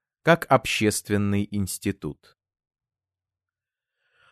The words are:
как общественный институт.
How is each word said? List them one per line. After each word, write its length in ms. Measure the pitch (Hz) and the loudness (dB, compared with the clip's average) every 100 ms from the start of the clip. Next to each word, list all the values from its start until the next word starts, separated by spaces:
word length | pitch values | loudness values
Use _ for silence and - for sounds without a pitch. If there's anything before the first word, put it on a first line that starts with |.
| _ _ | _ _
как 220 | - 165 - | 0 0 4
общественный 960 | 131 - - 107 - - 104 101 101 101 | 2 2 0 0 0 -2 0 0 0 -2
институт. 880 | 101 95 - 101 95 95 71 _ _ _ _ _ _ _ _ _ _ _ _ _ _ _ _ _ _ _ _ _ | -4 -4 -4 -6 -6 -10 -12 _ _ _ _ _ _ _ _ _ _ _ _ _ _ _ _ _ _ _ _ _